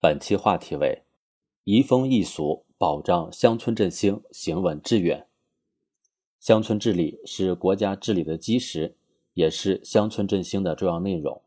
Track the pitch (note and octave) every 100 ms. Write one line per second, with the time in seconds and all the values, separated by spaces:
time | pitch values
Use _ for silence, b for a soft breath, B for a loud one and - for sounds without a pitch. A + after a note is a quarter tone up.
0 | E2 D2 - G2 G#2+ F2 - D2 C#2 -
1 | _ _ _ _ _ _ - G#2 C#3 C#3
2 | C3 B2+ E2+ - D2 - _ _ F2+ D2
3 | E2+ F2 E2 - A#2+ A2+ - A2+ G2 -
4 | G2+ G2 - - - E2 F#2 D2+ - A2+
5 | F2 C#2+ - _ _ _ _ _ _ _
6 | _ _ _ _ - A2 A2 G#2+ A#2 F2+
7 | D#2+ - - - F#2+ F2 F#2 G2+ G2+ G2
8 | - G2 D2+ D#2+ - A#2 - D#2+ D#2+ _
9 | _ _ _ - D#2+ - G2 F#2 - A2
10 | G#2+ - G2 G2 F2 G2 F#2+ D#2 F#2 A#2+
11 | G2 B2 D2 -